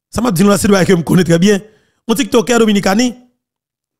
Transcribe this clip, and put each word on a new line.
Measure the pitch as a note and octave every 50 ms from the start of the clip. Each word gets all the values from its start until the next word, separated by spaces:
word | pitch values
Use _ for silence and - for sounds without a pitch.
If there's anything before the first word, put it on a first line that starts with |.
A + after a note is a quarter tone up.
| _ _
Ça | - -
m'a | A#2+ -
dit, | F3 D3+
nous, | G3+ G3+
là, | G3+
c'est | F#3+ - G#3
que | G3+ G3 F3
je | - F#3+
me | E3+
connais | D#3 - D3+ F3+ F3+
très | C#3+ E3 E3+
bien. | E3+ G#3 G#3 F#3+ - - _ _ _ _ _ _ _
Un | - A3+
TikToker | - C#4 G3+ - A#3+ G#3+ - B3 A#3
dominicain. | A#3 G#3+ G#3 G3+ E3+ F#3+ F#3+ G#3+ B3+ B3 - - _ _ _ _ _ _ _ _ _ _ _ _ _ _ _